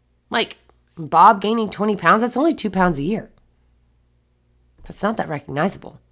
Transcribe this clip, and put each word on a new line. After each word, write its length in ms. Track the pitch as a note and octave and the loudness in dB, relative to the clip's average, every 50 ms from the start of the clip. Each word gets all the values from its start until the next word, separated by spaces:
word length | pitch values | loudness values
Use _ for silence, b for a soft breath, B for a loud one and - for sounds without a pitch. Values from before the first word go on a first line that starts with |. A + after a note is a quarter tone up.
| _ _ _ _ _ - | _ _ _ _ _ -6
Like, 260 | - - - - - _ _ _ _ _ _ _ - | -4 -4 -4 -4 -8 _ _ _ _ _ _ _ -16
Bob 440 | - D#3+ C#3+ - D#3+ F3 G#3 A3+ G3 | -14 -8 0 4 6 8 8 6 4
gaining 280 | F#3 G#3 A3+ A#3 A3 G3 | 0 -2 -2 -2 -2 -4
twenty 240 | - - G3+ G#3+ G#3 | -4 -2 -2 -2 0
pounds, 280 | E3+ E3+ E3 F#3 A3 | 2 4 4 4 4
that's 140 | A#3 B3 - | 2 0 -2
only 180 | A#3+ D4 E4+ C4+ | 0 0 0 0
two 160 | - - G#3 | -2 -4 -4
pounds 280 | F#3 F#3+ F#3 F3+ D#3+ C#3 | 0 2 2 2 0 -2
a 60 | C#3+ | -4
year. 260 | F3+ A3 F#3+ - - _ _ _ _ _ _ _ _ _ _ _ _ _ _ _ _ _ _ _ _ _ _ _ _ _ _ _ _ _ _ | -4 -4 -6 -8 -12 _ _ _ _ _ _ _ _ _ _ _ _ _ _ _ _ _ _ _ _ _ _ _ _ _ _ _ _ _ _
That's 200 | - - - - | -20 -18 -12 -6
not 140 | - G#3 A3+ A3 | -4 -4 -4 -4
that 100 | E3 D#3 | -6 -6
recognizable. 720 | D#3 C#3+ - - C3+ C#3+ D#3+ G3+ - - - - - - _ _ | -6 -10 -8 -8 -4 -2 -2 -2 -4 -8 -18 -20 -20 -20 _ _